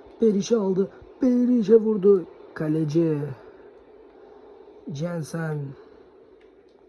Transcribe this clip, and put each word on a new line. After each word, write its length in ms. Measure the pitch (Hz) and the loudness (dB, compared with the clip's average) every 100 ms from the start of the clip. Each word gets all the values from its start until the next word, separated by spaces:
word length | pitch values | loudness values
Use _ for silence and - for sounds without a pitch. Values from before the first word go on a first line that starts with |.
| - - | -20 0
Berisha 400 | 226 196 - 226 | 0 2 0 -2
aldı. 300 | 196 185 190 - - - | 0 -2 -4 -6 -20 -4
Berisha 540 | 254 247 247 247 190 226 | 0 2 2 0 4 4
vurdu. 500 | 220 214 190 196 165 - - | 4 2 4 4 0 -16 -20
Kaleci. 680 | - 156 156 156 156 165 147 143 127 - - - - - - - - - - - - - - - | -8 -4 -2 0 0 0 -2 -6 -12 -20 -20 -20 -20 -20 -20 -20 -20 -20 -20 -20 -20 -20 -20 -14
Jensen. 680 | 139 170 170 147 165 160 151 135 135 - - - - - - - - _ _ | -8 -8 -8 -10 -8 -8 -8 -10 -14 -20 -20 -20 -20 -20 -20 -20 -20 _ _